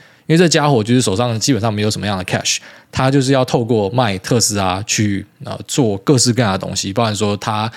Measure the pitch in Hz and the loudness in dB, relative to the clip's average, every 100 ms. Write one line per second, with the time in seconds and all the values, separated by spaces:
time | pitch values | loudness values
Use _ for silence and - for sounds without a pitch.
0 | - _ - 160 180 151 147 131 104 123 | -20 _ 0 4 4 4 2 2 2 2
1 | 120 104 123 110 - 120 113 104 107 104 | 2 0 -2 -2 0 0 0 0 -2 -2
2 | 98 95 90 107 - - - - _ - | -4 -4 -2 -4 -2 -6 -8 -20 _ -2
3 | 131 139 131 135 127 143 113 117 101 117 | 2 2 2 2 2 0 0 0 0 0
4 | 120 95 - 123 - 104 95 92 107 - | 0 -2 0 0 2 0 -2 -2 -4 -2
5 | 104 98 - - 123 98 104 - 117 98 | 0 -2 -8 -14 -14 -12 -8 0 0 0
6 | - 135 123 113 113 95 92 92 98 101 | 2 2 2 2 0 -2 -4 -6 -4 -2
7 | 117 104 104 101 - 107 110 | -2 0 -2 -2 -4 -4 -4